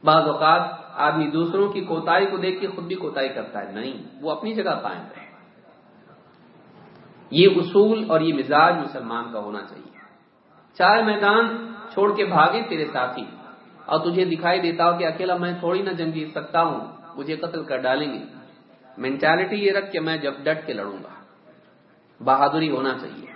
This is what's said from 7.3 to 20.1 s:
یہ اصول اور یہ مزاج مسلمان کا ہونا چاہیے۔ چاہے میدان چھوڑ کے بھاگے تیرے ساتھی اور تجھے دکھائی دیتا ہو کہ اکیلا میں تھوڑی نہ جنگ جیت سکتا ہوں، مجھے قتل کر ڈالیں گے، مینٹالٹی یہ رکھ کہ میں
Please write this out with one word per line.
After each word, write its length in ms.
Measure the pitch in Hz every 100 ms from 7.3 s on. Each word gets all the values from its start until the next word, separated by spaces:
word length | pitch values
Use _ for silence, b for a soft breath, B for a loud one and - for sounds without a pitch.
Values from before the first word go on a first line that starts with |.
یہ 180 | 143 196 170
اصول 540 | 165 202 214 220 -
اور 100 | 160
یہ 140 | 160
مزاج 400 | 143 127 147 170
مسلمان 580 | - 139 139 113 117 117
کا 60 | 110
ہونا 220 | 104 104
چاہیے۔ 360 | 95 - - - - _ _ _ _ _ _ -
چاہے 240 | 185 220
میدان 680 | 220 208 202 214 233 - - - -
چھوڑ 240 | - 202 202
کے 80 |
بھاگے 380 | 185 170 165 226 226
تیرے 160 | 170
ساتھی 400 | 147 135 127 95 95 - - - - -
اور 140 | - 156
تجھے 260 | 160 175
دکھائی 360 | 180 160 170 180
دیتا 300 | 175 165 170
ہو 80 | 175
کہ 60 |
اکیلا 320 | 170 160 185 180
میں 160 | 175 175
تھوڑی 220 | 170 185
نہ 80 | 196
جنگ 220 | 170 160
جیت 180 | 160 156
سکتا 320 | - 147 165
ہوں، 300 | 165 123 - - -
مجھے 220 | - 139 156
قتل 280 | 165 165
کر 120 | 143 131
ڈالیں 360 | 131 131 147
گے، 100 | 113 - - - - _ - - -
مینٹالٹی 580 | 131 139 156 165 185 208
یہ 160 | 202
رکھ 200 | 196 196
کہ 80 | 175
میں 160 | 156